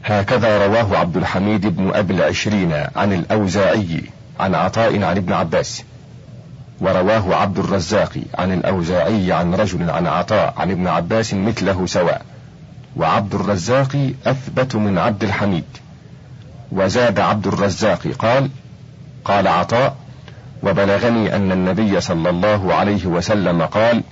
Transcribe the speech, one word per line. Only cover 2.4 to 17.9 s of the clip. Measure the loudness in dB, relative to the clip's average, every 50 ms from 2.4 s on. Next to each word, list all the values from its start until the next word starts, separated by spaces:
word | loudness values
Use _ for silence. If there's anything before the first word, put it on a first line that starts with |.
| -2 0 0 2 2 0 0 -2 -4 -4 -2
عن | 0 0 0 0
الأوزاعي | 0 0 0 0 0 2 0 2 2 2 4 2 2 0 -2 -4 -6 -6 -8 -16 -20 -20 -20 -8 -4
عن | -2 0 0
عطاء | 2 0 0 2 2 2 2 2 2 0
عن | 0 0 -2
ابن | 0 0 0
عباس، | 0 0 0 0 -2 -2 -2 -8 -12 -14 -18 -20 -20 -20 -20 -20 -20 -20 -20 -20 -20 -20 -20 -20 -20 -20 -20 -10 -4
ورواه | -2 0 2 2 2 2 2 2 2 0 0
عبد | 0 0 0 0 -2
الرزاق | -2 0 0 -2 -2 0 0 0 0 0 -4 -8 -10 -8 -6
عن | -4 -2 -2 -2
الأوزاعي | 0 0 0 0 0 -2 0 0 0 2 2 2 2 2 2
عن | 2 2 2 0 2
رجل | 2 0 0 0 -2 -2 -2
عن | -2 0 -2 0
عطاء | 0 -2 0 0 2 2 2 0 0 -2
عن | -2 -2
ابن | -2 -2 0 0
عباس | 0 -2 -2 0 -2 -2 0 -2 -2
مثله | -2 -2 -2 -2 -2 0 0 0 0 -2
سواء، | -2 0 0 0 0 0 -2 -6 -14 -20 -20 -20 -20 -20 -20 -20 -20 -20 -20 -20 -14 -6 -2
وعبد | 0 2 2 2 0 0 -2
الرزاق | -2 0 0 -2 -2 0 2 2 2 2 2 0 -2 -2 -2 -4 -4 -2
أثبت | -2 -2 -2 -4 -6 -2 -2 -2 0 0
من | 0 0 2 2 2
عبد | 0 0 0 0 -2
الحميد. | -2 -2 -2 0 0 0 -2 -4 -6 -14 -20 -20 -20 -20 -20 -20 -20 -20 -20 -20 -20 -20 -20 -20 -20 -20 -20 -14 -8
وزاد | -2 0 0 2 2 2 2 2 2 2
عبد | 2 2 2 0 0 -2
الرزاق | 0 0 0 0 0 0 2 2